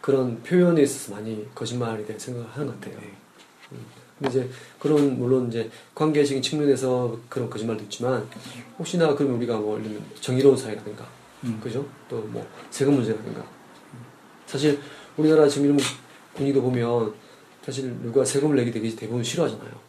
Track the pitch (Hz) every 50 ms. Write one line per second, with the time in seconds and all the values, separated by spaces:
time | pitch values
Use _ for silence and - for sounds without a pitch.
0 | - - 135 131 131 123 117 113 - - 175 180 180 175 165 160 139 139 - -
1 | - - 104 101 107 113 113 107 107 113 - - 117 110 120 123 120 113 110 107
2 | 104 - 107 107 - - 123 120 117 113 - 135 151 127 107 101 - 104 - 107
3 | 107 104 98 - - _ _ - - _ _ _ - - 131 120 117 - - -
4 | - - - - 143 135 123 131 123 - - - - - - - - 147 156 147
5 | 147 139 127 123 123 123 131 131 123 120 113 117 110 110 - - - - _ -
6 | 156 156 151 147 143 143 139 135 131 - - 151 147 143 135 123 127 131 127 123
7 | 123 117 113 113 - - - 139 120 117 - 104 110 113 113 101 101 - - -
8 | 117 127 131 - - - - - - - - - - - - - 175 - - 175
9 | 165 156 143 147 147 139 127 117 120 113 117 107 107 107 107 110 110 110 107 104
10 | 107 - - - - - 123 127 131 143 131 117 - 113 104 104 - 104 110 110
11 | - - - - - - - - - 123 113 110 104 123 110 131 143 - - -
12 | - - 127 117 107 110 117 117 113 - - - - - - - 135 139 143 135
13 | 117 107 110 - - 117 110 - - - - - - - - - - - - 120
14 | - - - - - - - - - - - 135 139 151 143 143 - - - -
15 | - - - - 156 156 160 156 151 139 139 139 143 143 143 143 131 123 - -
16 | - - - - - - - - 139 139 135 135 120 127 127 120 117 117 120 120
17 | 113 107 107 - - - - - - - - - - - 131 127 135 127 120 117
18 | 120 120 113 135 127 123 - 139 139 156 147 131 123 120 117 120 107 113 110 -
19 | - 107 117 123 117 120 - 175 165 127 110 107 - - - - -